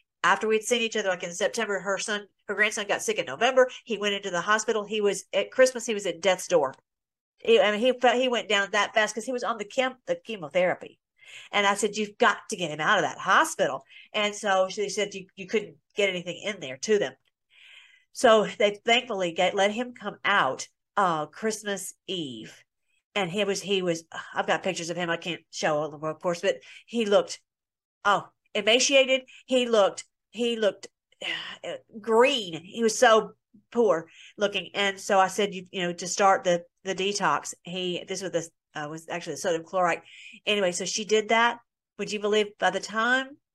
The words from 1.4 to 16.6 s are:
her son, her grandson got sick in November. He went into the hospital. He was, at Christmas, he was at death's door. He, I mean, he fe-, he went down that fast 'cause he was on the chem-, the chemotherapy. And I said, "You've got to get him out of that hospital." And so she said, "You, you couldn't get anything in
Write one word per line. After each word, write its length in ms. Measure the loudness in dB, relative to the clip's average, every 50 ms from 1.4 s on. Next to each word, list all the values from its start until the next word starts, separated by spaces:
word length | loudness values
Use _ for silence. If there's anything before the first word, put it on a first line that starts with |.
| -2 -2 -2 -2 -4 -4 -4 -4
her 180 | -4 -4 -4 -4
son, 300 | -4 -4 -6 -6 -8 -12 _ _ _
her 80 | -6 -2
grandson 320 | 0 0 0 0 -2 -4
got 160 | -2 -2 -2
sick 160 | -2 -2 -2 -2
in 80 | -4
November. 420 | -6 -2 0 0 2 4 4 4 4 0 -6 -10
He 140 | -8 -6 -4
went 160 | -2 -4 -4
into 160 | -4 -4 -4
the 100 | -4 -2
hospital. 420 | 0 2 0 0 0 0 -2 -2 -4
He 160 | -4 -2 0
was, 240 | 0 0 0 -2 -4 _
at 180 | -2 -2 -2 0
Christmas, 340 | 4 4 4 4 4 0 -6
he 100 | -6 -4
was 120 | -4 -4
at 140 | -6 -6 0
death's 260 | 2 2 2 2 2
door. 280 | 2 2 2 2 0 -4 -8 _ _ _ _ _ _ _ _ _ _ _ _
He, 220 | 2 4 6 6
I 100 | 6 4
mean, 80 | 2 2
he 120 | 2 2 2 4
fe-, 200 | 4 4 4 4
he 80 | 2 0
went 200 | 0 -2 0 0
down 220 | 0 0 2 2
that 220 | 0 0 0 2 2
fast 200 | 2 2 2 0
'cause 100 | -6 -8
he 60 | -6
was 120 | -6 -4 -4
on 140 | -4 -4 -6
the 60 | -8
chem-, 340 | -6 -2 -2 -2 -2 -4 -6 _
the 100 | -6 -6
chemotherapy. 840 | -6 -6 -10 -12 -10 -10 -4 0 0 2 2 0 -4 -8 -14 -20 _ _ _ _ _ _ -20 -20 -20 -10 -4
And 140 | 0 2 2
I 80 | 2 2
said, 220 | 2 0 -2 -2
"You've 200 | -4 -6 -6 0 2
got 200 | 4 4 4 2 -4 -10
to 80 | -8
get 140 | -6 -6 -6
him 100 | -4 -2
out 180 | 0 2 2 2
of 60 | 2
that 140 | 0 -2 -4
hospital." 680 | 0 2 4 4 4 2 0 0 -2 -2 -2 -4 -10 _ -20 -20 -16 _ -4
And 200 | -2 -2 -2 -2
so 340 | -4 -2 2 2 2 2 0
she 180 | -2 -4 -6 -4
said, 240 | -2 -4 -4 -4 -6
"You, 120 | -10 -16 -18 _
you 100 | -16 -8
couldn't 300 | -4 -4 -4 -4 -6 -12 _ _ _ _
get 140 | 0 0 0
anything 300 | 0 -2 -6 -8 -10 -8
in 180 | -8 -8 -8 -8